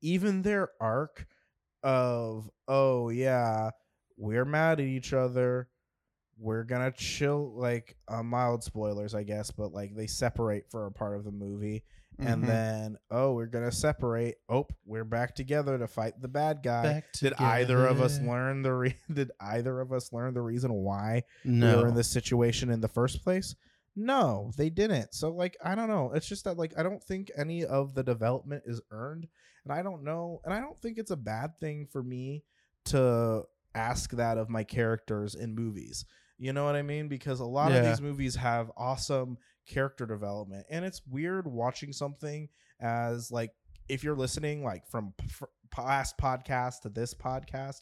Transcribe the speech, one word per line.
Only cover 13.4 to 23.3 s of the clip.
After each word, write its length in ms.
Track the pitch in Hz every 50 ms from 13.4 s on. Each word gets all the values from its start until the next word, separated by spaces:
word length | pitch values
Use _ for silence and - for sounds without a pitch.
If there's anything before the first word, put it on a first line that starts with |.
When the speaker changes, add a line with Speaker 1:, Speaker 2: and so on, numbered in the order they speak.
| 117 117
Speaker 1:
gonna 260 | 120 117 120 120 113
separate. 640 | - - 151 143 - 131 120 117 117 117 117 - - _ -
Oh, 200 | 117 131 147 - - - _
we're 180 | 98 107 113 113
back 320 | 110 117 117 123 120 -
together 420 | - 131 131 147 151 143 139 135 123
to 80 | 117 113
fight 340 | - 117 110 113 - 123
the 80 | 131 127
bad 340 | 127 143 151 156 156 143 131
guy." 200 | 127 120 120 120
Speaker 2:
Back 280 | 151 147 156 - - -
Speaker 1:
Did 200 | - 135 135 135 -
either 480 | 135 120 113 123 127 123 127 127 127 131
of 120 | 131 139
us 140 | 131 123 143
Speaker 2:
together. 160 | 143 135 120
Speaker 1:
learn 300 | 120 123 127 131 135 135
the 120 | 135 131 127
re-, 220 | 127 123 127 127 - _
<laughs> 80 | - 156
did 180 | 143 139 113 - -
either 400 | 98 101 110 120 120 131 127 127
of 100 | 131 127
us 220 | 131 127 120 - 120
learn 200 | 117 120 131 127
the 80 | 123
reason 300 | 120 113 117 123 127 123 113
why 500 | 101 95 101 98 98 104 110 113 120 - _ - - -
we 80 | 131
Speaker 2:
No. 300 | 120 120 120 117 120 120
Speaker 1:
were 60 | 117 120
in 40 | 117
this 140 | 120 117 -
situation 600 | - 123 - - 127 120 120 117 113 - 131 123
in 100 | 117 113
the 80 | 110 107
first 340 | - 120 120 107 - -
place? 320 | - 185